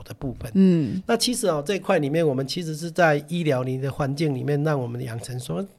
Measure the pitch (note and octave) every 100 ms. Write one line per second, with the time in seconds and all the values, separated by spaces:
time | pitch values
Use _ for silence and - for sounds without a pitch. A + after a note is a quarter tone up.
0 | - - C3+ A2+ A#2+ F#3+ F#3+ E3+ B2 F#3
1 | - A3+ B3 A#3+ F#3+ D3+ D3 F#3+ F#3+ F3+
2 | C#3 E3 D#3 C3 C3 F3+ D#3+ D3+ E3+ E3
3 | D#3+ D3 D3 E3+ D3+ B2+ C3 C3 C3+ -
4 | C#3 C#3+ D#3 B2+ C3 C#3+ D#3 C#3+ B2 A#2+
5 | B2+ A2+ A2+ B2 B2 E3+ G3